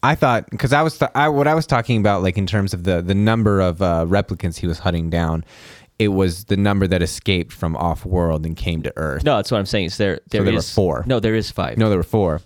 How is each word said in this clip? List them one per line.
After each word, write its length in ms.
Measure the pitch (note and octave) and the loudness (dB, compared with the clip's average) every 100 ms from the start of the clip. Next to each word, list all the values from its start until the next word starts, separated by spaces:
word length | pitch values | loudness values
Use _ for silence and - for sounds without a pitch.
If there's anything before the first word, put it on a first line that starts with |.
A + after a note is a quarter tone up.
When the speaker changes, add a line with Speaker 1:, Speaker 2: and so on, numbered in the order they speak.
Speaker 1:
I 120 | C3+ D3+ | 0 2
thought, 300 | C#3 A#2 - A2+ | 2 0 -2 -6
'cause 140 | B2+ | 0
I 80 | C#3+ | 2
was 140 | D#3+ - | 2 0
th-, 140 | D3 C3 | -2 2
I, 120 | D3+ | 2
what 180 | C#3+ C#3+ | 2 2
I 60 | D#3+ | 2
was 100 | D#3 | 2
talking 320 | B2 A#2 A2+ | -2 0 2
about, 240 | G#2 G2 | 2 2
like, 140 | F#2 F#2 | 0 0
in 80 | F#2+ | 0
terms 260 | G#2 G2 | 0 0
of 100 | F2+ | -2
the, 180 | F2 F2 | 0 0
the 140 | F2 G2 | 2 2
number 440 | G#2 A2+ G#2+ G2+ | 4 4 2 4
of, 220 | F#2 E2+ | 2 2
uh, 240 | F#2+ E2 E2+ | 0 2 2
replicants 500 | G2 G2+ F2+ F2+ - | 0 0 -4 -6 -4
he 100 | F2 | -4
was 120 | E2 | -2
hunting 300 | F#2 E2+ E2 | -2 -2 -2
down, 340 | E2 E2 D#2+ - - - - - _ | 0 0 -2 -6 -16 -20 -20 -20 _
it 100 | G#2+ | 0
was 360 | F#2+ F#2+ F2 - | 2 2 0 -4
the 100 | G2 | 0
number 320 | G2+ G2+ F#2+ | 2 2 2
that 140 | F2+ | 2
escaped 500 | E2+ - - F#2 - | 0 -4 -2 -2 -2
from 240 | - E2 D#2+ | -6 -4 -2
off-world 720 | E2+ E2 F#2+ F2+ E2+ D#2 D#2+ | -2 -2 -2 0 0 0 -4
and 100 | D#2 | -4
came 260 | F#2 D#2+ | -4 -4
to 100 | D2 - | -6 -6
Earth. 280 | D#2 C#2 | -6 -2
Speaker 2:
No, 120 | D2 B2 | 0 0
that's 140 | G2 | 0
what 60 | A2+ | -2
I'm 80 | F#2+ | -2
saying. 200 | G#2+ F2 | -2 -4
Is 100 | - | -2
there, 180 | G2+ E2+ | -2 -2
Speaker 1:
So 40 | _ | _
Speaker 2:
there 140 | G#2+ | -2
Speaker 1:
there 100 | G2 | 0
were 60 | - | 0
Speaker 2:
is 120 | D#2+ | 0
Speaker 1:
four. 320 | - F#2 C#2 D#2 | 0 0 0 -2
Speaker 2:
No, 120 | B2+ | 0
there 160 | G#2+ A2 | 0 -2
is 140 | G2+ | -4
five. 260 | - F#2 A#1 | -6 -6 0
Speaker 1:
No, 120 | A2 | 2
there 80 | G2 | 2
were 60 | |
four. 380 | E2 A2 F#2 D#2 | 0 0 0 -2